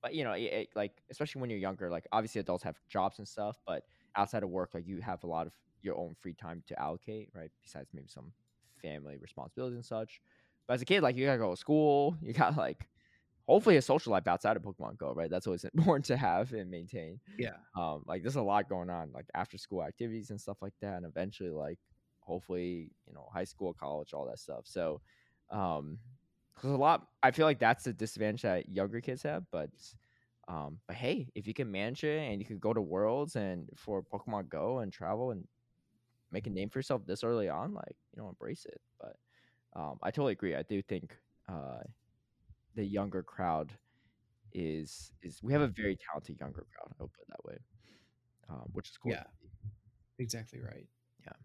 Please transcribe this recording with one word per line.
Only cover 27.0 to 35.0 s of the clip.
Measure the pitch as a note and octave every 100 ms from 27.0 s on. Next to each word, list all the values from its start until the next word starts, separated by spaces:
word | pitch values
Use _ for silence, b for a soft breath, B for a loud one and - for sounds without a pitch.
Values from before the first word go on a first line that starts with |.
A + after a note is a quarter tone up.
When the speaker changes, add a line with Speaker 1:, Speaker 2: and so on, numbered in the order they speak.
| - _
Speaker 1:
I | C3
feel | B2+ D#3
like | C#3
that's | A2+ B2 -
the |
disadvantage | G2+ A2 - G#2+ G#2
that | A2+ F2+ -
younger | F#2+ G2 A2+
kids | A#2+ B2+
have, | D3+ D#3+ F3+
but, | E2+ D2+ _ - - _ _ _ _ -
um, | E2+ D2 D#2+ -
but | G#2+
hey, | A#2+ G3+ B2+ -
if | G#2
you |
can | A2 B2
manage | G2 G#2 C3+
it | D#3 D3+ C#3+
and | G2+
you | F#2
can | G2+
go | G#2
to | A2+
Worlds | F2 F2+ G#2+ B2+ D3 B2
and | G2+ F2+ - -
for | - G2
Pokemon | F2 G2+ - G#2 E2+
Go | D#2 F#2 B2+
and | G#2
travel | -